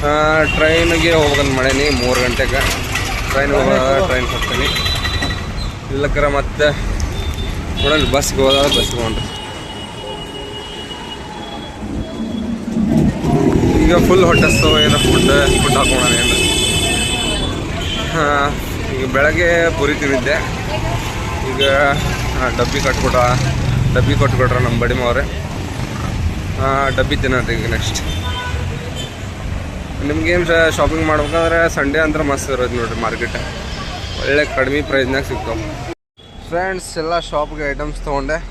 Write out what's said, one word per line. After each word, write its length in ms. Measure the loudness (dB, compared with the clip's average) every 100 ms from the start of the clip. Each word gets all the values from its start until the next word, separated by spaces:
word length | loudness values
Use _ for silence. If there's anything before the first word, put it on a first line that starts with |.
| 0
ಆ, 380 | 2 4 4
ಟ್ರೈನಿಗೆ 680 | 2 2 4 4 4 2 4
ಹೋಗ್ಬೇಕಂತ 420 | 4 4 2 2 2
ಮಾಡೀನಿ 340 | 2 2 2
ಮೂರು 320 | 2 2 2
ಗಂಟೆಗೆ. 380 | 0 0 0 0 0 -2 -4 -4 -4 -4 -2
ಟ್ರೈನ್ 200 | 0 2
ಹೋಗೋದಾದ್ರೆ 560 | 2 2 2 2 2 2
ಟ್ರೈನ್ 200 | 0 0
ಹೋಗ್ತೀನಿ, 400 | -2 -2 -2 -2 -2 -2 -2 -2 -2 -2 -4 -4 -6 -6 -6 -6
ಇಲ್ಲಕ್ಕರ 340 | -2 0 2 2
ಮತ್ತೆ 720 | 2 -2 2 2 2 -2 -2 -2 -2 -4 -4 -4 -6 -6 -2
ನೋಡೋಣ, 280 | 0 2 2
ಬಸ್ಸಿಗೆ 300 | 2 0 2
ಹೋದಾಗ 240 | 2 4 2
ಬಸ್ಸಿಗೆ 380 | 2 0 -2
ಹೋಗ್ರಿ. 180 | -2 -2 -6 -8 -10 -12 -12 -12 -12 -12 -12 -10 -12 -12 -10 -12 -12 -12 -12 -12 -12 -12 -12 -12 -12 -12 -12 -10 -8 -6 -6 -6 -6 -4 -4 -6 -4 0 4 4 4 2 2 4 4 4 4 4
ಈಗ 120 | 6 6
ಫುಲ್ 280 | 6 6
ಹೊಟ್ಟೆ 200 | 6 6
ಹಸ್ತು, 360 | 4 4 4 4
ಏನೋ 180 | 4 4
ಫುಡ್, 640 | 4 4 4 4 4 4
ಫುಡ್ 160 | 4 2
ಹಾಕೋಣ 160 | 2
ಏನು. 440 | 2 2 2 2 2 2 0 0 0 0 -2 -2 -2 -2 -2 -4 -4 -4 -4 -4 -4 -2 0
ಆ, 300 | 0 2 0 -2 -6 -4 -4
ಈಗ 200 | -4 0
ಬೆಳಗ್ಗೆ 640 | 2 2 2 2 4 2 2
ಪೂರಿ 180 | 0 0
ತಿಂದಿದ್ದೆ, 400 | 0 0 0 -2 -2 -4 -4 -4 -2 -2 -4 -6 -6 -4 -4
ಈಗ, 120 | 0 2 2 2 2 -2 -2 -2 -2
ಆ, 160 | -2 0
ಡಬ್ಬಿ 240 | 0 0
ಕಟ್ಬಿಟ್ಟ, 340 | 0 0 2 2 4 2 0 0 0 2 2 2
ಡಬ್ಬಿ 180 | 2 2
ಕೊಟ್ಬಿಟ್ರ 420 | 2 2 2 2
ನಮ್ಮ 220 | 0 0
ಬಡಿಮವ್ರೆ. 680 | 0 0 0 0 -2 -6 -6 -6 -6 -6 -6 -4 -4 -2 -2 -2 -4 -2
ಆ, 280 | 0 2 2
ಡಬ್ಬಿ 280 | 2 0 0
ತಿನ್ನೋದು 340 | 2 0 0
ಈಗ 200 | -2 -2
ನೆಕ್ಸ್ಟ್. 300 | -2 -2 -4 -4 -4 -4 -6 -4 -4 -4 -6 -8 -8 -10 -10 -10 -8 -6 -6 -6 -8 -10 -6
ನಿಮ್ಗೇನು 720 | -2 -2 2 2 4 4 4 4
ಶಾಪಿಂಗ್ 280 | 2 2 2
ಮಾಡ್ಬೇಕಂದ್ರೆ 640 | 2 2 2 2 2 2
ಸಂಡೇ 300 | 2 0 2
ಅಂದ್ರೆ 240 | 0 0
ಮಸ್ತ್ 280 | 0 -2 -2
ಇರೋದು 240 | -2 0 -2
ನೋಡ್ರಿ 260 | -4 -2
ಮಾರ್ಕೆಟ್, 300 | -4 -2 -4 -4 -6 -8 -8 -8 -8 -8 -8 -6
ಒಳ್ಳೆ 240 | 0 2 2
ಕಡಿಮೆ 360 | 0 0 -2
ಪ್ರೈಸ್ನಾಗ 420 | 0 0 0 -2
ಸಿಗ್ತಾವೆ. 720 | -2 -6 -4 -6 -6 -8 -10 -12 _ _ -20 -18 -6
ಫ್ರೆಂಡ್ಸ್, 480 | -4 -2 -4 -6 -6
ಎಲ್ಲ 220 | -2 -2
ಶಾಪ್ಗೆ 520 | -2 -4 -4 -4 -6
ಐಟಮ್ಸ್ 320 | -4 -6 -6
ತೊಗೊಂಡೆ. 400 | -4 -4 -2 -4 -6